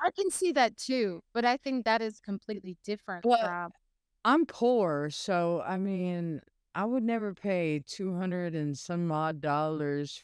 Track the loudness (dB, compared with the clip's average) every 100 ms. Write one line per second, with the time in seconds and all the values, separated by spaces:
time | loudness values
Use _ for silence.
0 | -2 0 -2 0 0 2 2 0 -2 0
1 | 0 -2 -6 0 0 0 -2 -2 2 0
2 | 0 -6 -8 -8 -6 -8 -10 -10 -8 -8
3 | -6 -2 4 4 4 -2 -6 -10 _ _
4 | _ _ 4 6 4 2 4 4 4 2
5 | -2 -4 0 2 2 0 -2 -2 -2 -2
6 | -2 -2 -4 -6 -10 _ _ -4 -2 0
7 | 0 0 -2 -4 -2 0 2 -2 -4 -6
8 | -4 -2 -2 -2 -2 -2 -2 -4 -4 -2
9 | 0 0 -2 -2 0 0 0 0 -2 -2
10 | -4 -8